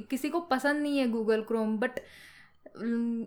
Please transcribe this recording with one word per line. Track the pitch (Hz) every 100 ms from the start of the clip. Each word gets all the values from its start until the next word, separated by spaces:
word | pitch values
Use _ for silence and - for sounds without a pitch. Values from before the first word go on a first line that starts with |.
| -
किसी | 262 294
को | 339
पसंद | 339 262 285 294
नहीं | 294 277
है | 247
Google | 226 214 220 214
Chrome, | 226 220 220
but, | 247 - - - - - - _ - -
उम, | 226 233 233 233